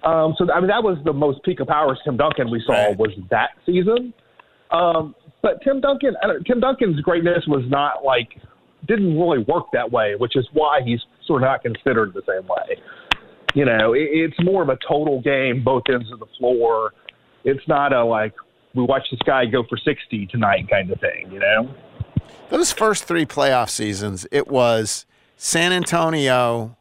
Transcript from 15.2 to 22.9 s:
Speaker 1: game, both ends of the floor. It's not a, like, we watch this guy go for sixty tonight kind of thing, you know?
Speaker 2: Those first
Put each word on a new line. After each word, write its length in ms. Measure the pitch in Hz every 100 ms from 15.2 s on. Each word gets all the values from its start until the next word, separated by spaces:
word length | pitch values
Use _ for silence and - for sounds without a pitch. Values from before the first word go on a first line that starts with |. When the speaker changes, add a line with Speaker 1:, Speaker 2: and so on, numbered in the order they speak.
Speaker 1:
game, 420 | 120 139 131 123
both 200 | 123 131 120
ends 220 | 127 113
of 80 | 120
the 60 | 110 -
floor. 560 | 123 123 117 113 110 _ - _ _ _ 123
It's 200 | 135 -
not 240 | 151 143
a, 100 | 131
like, 300 | 117 113 110 - - _ _
we 100 | 123
watch 200 | 123 135 -
this 100 | 123 -
guy 200 | 135 123
go 180 | 127 117
for 80 | 110
sixty 480 | - 147 - 113 98
tonight 420 | 120 107 98 90
kind 220 | 101 90
of 80 | 95
thing, 320 | 92 82 87
you 80 | 95
know? 340 | 98 110 123 135 - - - - - - -
Speaker 2:
Those 220 | 262 339
first 320 | - 220